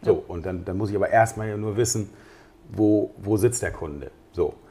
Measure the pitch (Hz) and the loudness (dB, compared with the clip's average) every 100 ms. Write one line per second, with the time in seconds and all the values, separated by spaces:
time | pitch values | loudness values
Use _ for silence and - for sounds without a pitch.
0 | - 82 - 87 90 90 90 92 104 101 | 0 0 0 -8 -6 -6 -6 -4 -2 0
1 | 98 113 113 110 107 104 107 101 117 113 | 4 4 4 0 -6 -6 -4 -2 0 -2
2 | 104 - - - - _ - 110 107 104 | -6 -12 -20 -20 -20 _ -8 2 4 4
3 | - - 95 107 120 - 92 - 78 71 | 2 -4 -2 2 2 0 -6 -6 -10 -10
4 | 65 - _ 90 73 - - | -14 -18 _ -2 -2 -4 -18